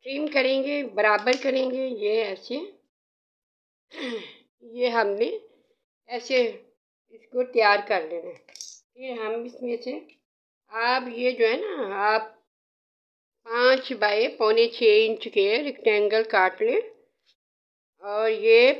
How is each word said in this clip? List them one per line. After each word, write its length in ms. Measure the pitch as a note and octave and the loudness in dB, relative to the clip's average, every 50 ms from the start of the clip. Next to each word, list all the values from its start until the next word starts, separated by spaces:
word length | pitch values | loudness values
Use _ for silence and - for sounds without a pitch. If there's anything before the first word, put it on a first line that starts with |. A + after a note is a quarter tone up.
| _ | _
trim 200 | B3+ C4+ C#4+ D4+ D4+ | -8 -6 -6 -6 -2
करेंगे, 540 | D4+ C#4 B3+ B3+ C4+ C4+ C4 C#4+ D4 D4 C#4 | 0 0 0 2 0 -2 -2 -4 -4 -6 -6
बराबर 580 | A3+ G3 G3+ G#3 G#3+ G#3 G3+ G#3 B3 B3+ B3+ | -6 -2 0 2 2 2 2 2 0 -2 0
करेंगे, 440 | - C4+ B3+ C4 C4 B3+ B3+ C4 C4 | 0 -2 -2 0 -2 -2 -4 -4 -6
ये 360 | C4 B3 G#3 G#3 G#3 G#3+ A3+ | -6 -6 -4 -2 0 0 0
ऐसे। 460 | A3 G3+ F#3+ F#3+ - - A#3+ C#4+ F4 G4+ - _ _ _ _ _ _ _ _ _ _ _ _ _ _ _ _ _ _ _ _ _ _ _ | -2 -4 -8 -12 -10 -10 -10 -10 -10 -12 -18 _ _ _ _ _ _ _ _ _ _ _ _ _ _ _ _ _ _ _ _ _ _ _
ये 960 | - - D4 B3 A#3 G#3+ F3+ - - _ _ _ _ _ A#3+ A#3 A3+ B3 B3 A#3+ | -16 -12 -12 -10 -10 -10 -12 -14 -20 _ _ _ _ _ -20 -18 -6 -4 -2 0
हमने 360 | A#3 A#3 G#3+ G3+ G3+ G3+ A3+ E4+ A4+ G#4+ - - _ _ _ _ _ _ _ _ _ _ _ _ | 2 0 0 0 0 -2 -2 -4 -4 -12 -14 -18 _ _ _ _ _ _ _ _ _ _ _ _
ऐसे 300 | A#3+ A#3 A3+ - C4+ B3+ B3 A3+ G3+ - _ _ _ _ _ _ _ _ _ _ | -10 -10 -6 -2 0 0 0 0 -2 -10 _ _ _ _ _ _ _ _ _ _
इसको 320 | A3+ - _ _ - B3 B3+ | -20 -20 _ _ -4 -4 -4
तैयार 360 | B3+ - A#3 A3 G#3 G3+ G3+ G#3 - | 0 0 2 4 4 4 2 0 -2
कर 140 | G#3+ F#3 | -2 -2
लेना 260 | D#3+ D#3 F3 E3+ E3 F3+ | -2 -4 -10 -10 -10 -12
है। 60 | E3+ | -16
फिर 880 | - _ _ _ - - - - - _ _ _ B3 C4 C4 B3 A3+ | -18 _ _ _ -20 -18 -18 -20 -20 _ _ _ -16 -12 -12 -10 -8
हम 240 | A3 A3 A3+ A#3 A#3 | -6 -6 -6 -6 -8
इसमें 300 | B3 A#3+ - B3+ A#3+ A#3+ A3+ | -10 -12 -10 -8 -6 -6 -6
से, 100 | - B3 C4+ D#4+ - - _ _ _ _ _ _ _ _ _ _ _ _ | -6 -8 -10 -10 -12 -18 _ _ _ _ _ _ _ _ _ _ _ _
आप 360 | G#3+ A3+ A#3 A#3+ B3+ C4 B3 B3 | -6 -4 -2 0 0 0 -2 -6
ये 220 | A#3 A#3 B3 B3 | -8 -4 -2 -2
जो 140 | B3+ A#3+ A3+ | 0 2 0
है 100 | A3 A#3 D#4 | 0 0 -2
ना, 260 | G#4+ G#4 F#4 D#4 A#3+ G3 G3 | -4 -8 -6 -6 -6 -6 -4
आप 420 | G3 G3+ G#3+ G#3+ A3 G#3+ - - _ _ _ _ _ _ _ _ _ _ _ _ _ _ _ _ _ _ _ _ _ _ | -2 0 0 0 0 -4 -8 -18 _ _ _ _ _ _ _ _ _ _ _ _ _ _ _ _ _ _ _ _ _ _
पाँच 460 | A#3 A3+ A#3+ B3 B3+ C4 C4 B3+ - C4+ | -6 -2 2 4 4 4 4 0 -8 -4
बाय 320 | G#3 G#3 G#3 G#3 G#3+ A#3 D4+ - - | -2 0 0 2 2 0 -2 0 0
पौने 280 | A3 G#3+ G#3+ A3+ A#3 A#3 | 2 2 4 4 4 2
छः 360 | A#3 - A#3+ A3 G#3 G#3+ A3 | 0 2 4 6 6 6 4
इंच 220 | A3 A3 - - A3+ | 2 0 -4 -8 -4
के 180 | - G#3 G3 G3 G#3+ B3 | 0 0 2 2 0 -2
rectangle 600 | D4+ C#4+ - - - A3+ G#3 G#3 G#3 G#3 G#3+ A3 A3+ | -2 -6 -10 -2 0 2 2 2 2 2 2 0 0
काट 380 | A3 A3 G3+ F#3 F#3 F#3 - | 2 2 2 2 2 0 0
लें, 200 | G#3+ A3+ C#4 G#4 A#4+ - - _ _ _ _ _ _ _ _ _ _ _ _ _ _ _ _ _ _ _ _ _ | -2 0 0 -2 -4 -6 -16 _ _ _ _ _ _ _ _ _ _ _ _ _ _ _ _ _ _ _ _ _
और 260 | F3+ G3+ G#3 G#3+ A3 A3+ | -10 -6 -2 0 0 0
ये 440 | A3 G#3+ G#3 A3+ A3+ A#3 A#3+ C4 C#4 | 0 2 6 8 8 8 8 6 4